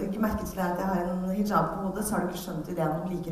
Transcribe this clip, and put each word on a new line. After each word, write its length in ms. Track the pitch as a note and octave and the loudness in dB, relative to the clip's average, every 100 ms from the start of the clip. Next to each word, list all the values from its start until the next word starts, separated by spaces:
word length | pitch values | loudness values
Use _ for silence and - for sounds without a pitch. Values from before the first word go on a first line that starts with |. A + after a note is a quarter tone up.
legger 200 | G3+ A3 | -2 0
merke 260 | G#3+ - E3 | 2 0 -4
til 120 | F#3 | 0
er 140 | F3+ | 0
at 60 | F3+ | 2
jeg 80 | F#3+ | 2
har 160 | F#3+ | 2
en 260 | F3+ F#3 F#3 | 2 0 0
hijab 420 | G3+ G#3 E3+ D#3+ | 2 4 4 4
på 120 | F#3+ F#3+ | 0 -2
hodet, 180 | G#3 | -2
så 100 | G#3 | 0
har 60 | F3+ | 0
du 80 | F3+ | 0
ikke 160 | - | -4
skjønt 240 | - D#3 D3+ | -6 -6 -4
ideen 320 | E3 D3+ - | -2 0 0
om 80 | F#3 | -2
like 220 | F3 E3 | -4 -2